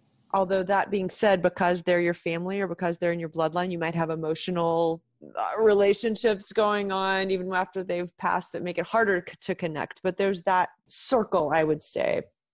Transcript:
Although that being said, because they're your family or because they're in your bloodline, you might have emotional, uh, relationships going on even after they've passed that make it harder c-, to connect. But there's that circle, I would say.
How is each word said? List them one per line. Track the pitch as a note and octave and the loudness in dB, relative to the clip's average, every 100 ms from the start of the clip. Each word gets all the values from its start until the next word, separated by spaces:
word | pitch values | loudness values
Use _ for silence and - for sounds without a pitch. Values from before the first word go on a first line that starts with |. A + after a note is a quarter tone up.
| _ _ - | _ _ -4
Although | G3 F#3 F#3+ | -2 2 0
that | F#3 G3 - | 2 0 2
being | G3+ F#3 | -2 -2
said, | - G#3+ F#3+ | 2 4 4
because | F3 - F3+ F3+ | 2 2 0 2
they're | F3 F3 | 2 2
your | E3+ | 2
family | F3 F3 E3 F3+ G3 | -2 -4 -4 -4 -4
or | F#3+ | -4
because | E3+ F3 E3+ | -4 -4 -2
they're | F3 | -2
in | E3+ | -2
your | D#3+ | -4
bloodline, | E3 D#3+ F3 F#3 | -2 0 0 -2
you | E3+ | -2
might | E3 E3 | -2 -2
have | D#3+ | -2
emotional, | D#3+ D#3 D#3+ - F3 E3+ E3 E3 E3 _ _ D2 - | -2 -2 -4 -2 0 2 2 2 -2 _ _ -12 -6
uh, | G2+ G3 | -4 2
relationships | A3 G3+ G3+ G3+ A#3 G#3 A3+ G3 - | 4 6 4 4 0 0 0 0 -2
going | - G#3 G#3 G3+ | 0 2 2 0
on | F#3+ F#3+ F#3+ F#3+ | -2 0 0 0
even | F#3 F#3 | -2 -2
after | F#3 F#3+ F#3+ | -2 -2 -4
they've | F#3 F3 F3+ - | -4 -4 -6 -4
passed | F3+ F3 - | -2 -2 -4
that | - | -8
make | F3+ E3+ | -6 -6
it | D#3 | -2
harder | A3+ G#3 F3+ - | 0 2 0 -2
c-, | - | -12
to | - | -8
connect. | F3+ E3+ D3+ A#2+ - | -4 -4 -4 -8 -6
But | F#3+ F3+ | -6 -2
there's | G3 F#3 | -2 0
that | G3 F#3 E3+ _ - | 0 2 0 _ -10
circle, | - - B3+ - F3+ D3 | -4 0 0 2 0 2
I | D#3+ | 2
would | D#3 D3+ | 2 0
say. | - - - - - _ _ | -2 -2 -2 -2 -6 _ _